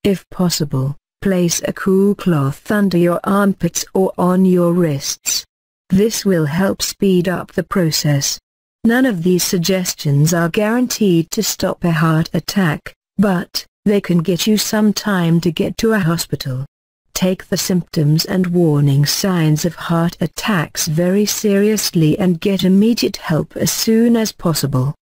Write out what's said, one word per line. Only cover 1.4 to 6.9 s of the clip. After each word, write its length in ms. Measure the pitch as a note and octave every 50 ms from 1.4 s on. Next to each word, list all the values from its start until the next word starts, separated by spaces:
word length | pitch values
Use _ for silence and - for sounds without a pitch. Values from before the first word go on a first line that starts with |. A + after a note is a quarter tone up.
| F3 E3+ E3 - - -
a 40 |
cool 440 | F#3 - - G3 F#3+ F#3+ G3 G3+ G3+
cloth 560 | - - F#3 E3+ D3 C#3 C#3 D3 - _ -
under 260 | A3 G#3 G3+ G3 F3 E3+
your 220 | F3 F3 E3+ E3+
armpits 640 | - G3 G3 G3+ G3+ G3+ F#3+ _ - E3+ - - - - -
or 180 | F#3+ F#3+ F#3 - -
on 260 | F3 F3+ F#3 F#3 F#3+
your 280 | F#3 F3+ F3+ F3 E3+
wrists. 720 | E3+ F3+ F3 D#3 C#3+ C#3 - - - _ _ - - - - _ _ _ _ _ _ _ _ _
This 340 | F#3 F#3+ G#3 A3+ A3 - -
will 220 | G3+ F#3 E3 D#3
help 360 | C#3+ D3 F3 G3 G3+ G3+ -
speed 460 | - -